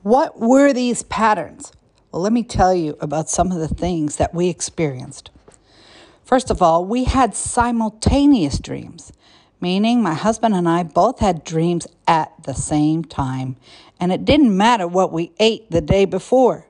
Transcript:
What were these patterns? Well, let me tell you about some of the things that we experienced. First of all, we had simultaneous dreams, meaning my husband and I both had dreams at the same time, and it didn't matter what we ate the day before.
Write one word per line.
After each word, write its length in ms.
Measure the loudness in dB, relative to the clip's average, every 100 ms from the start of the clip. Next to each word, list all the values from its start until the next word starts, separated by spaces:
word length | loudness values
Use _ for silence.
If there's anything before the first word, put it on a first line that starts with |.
What 360 | 2 2 2 -2
were 340 | 2 4 4
these 280 | 2 -2 -4
patterns? 720 | -6 0 0 0 -4 -14 -20 _ _ _ _
Well, 100 | -4
let 120 | -2
me 100 | -2
tell 320 | -2 2 2 2
you 200 | -2 -6
about 280 | -6 -6 -4
some 220 | -2 -2
of 60 | -2
the 100 | -6
things 500 | -4 -4 -2 -4 -2
that 180 | -4 0
we 120 | -2
experienced. 840 | -4 -10 -4 -6 -6 -14 -18 -20 _ _ _ _ _ _ -20 -20 _
First 280 | -2 -2 0
of 100 | 0
all, 240 | 2 2 0
we 200 | -2 0
had 300 | 0 0 -2
simultaneous 1200 | -6 -2 -2 -2 -4 -2 0 4 4 4 2 -4
dreams, 520 | -6 -12 -12 -20 -20 -20 _ _ _ _
meaning 440 | -2 0 2 2
my 100 | 0
husband 400 | 0 -2 0 0
and 160 | 2 2
I 140 | 0
both 360 | 0 2 2 2
had 240 | -2 -2
dreams 440 | -4 -2 0 -2 -6 _ 0
at 240 | 0 0 -8
the 100 | -10
same 500 | -8 -2 0 2 0
time, 520 | -4 -6 -6 -6 -8 -10 _ -20 -20 _
and 120 | -4
it 140 | -2 2
didn't 300 | 4 4 4
matter 320 | 2 2 0
what 240 | 0 0
we 200 | -2 -8 _
ate 320 | 0 0 -4
the 100 | -4
day 240 | 0 2 2
before. 600 | -2 0 2 4 0 _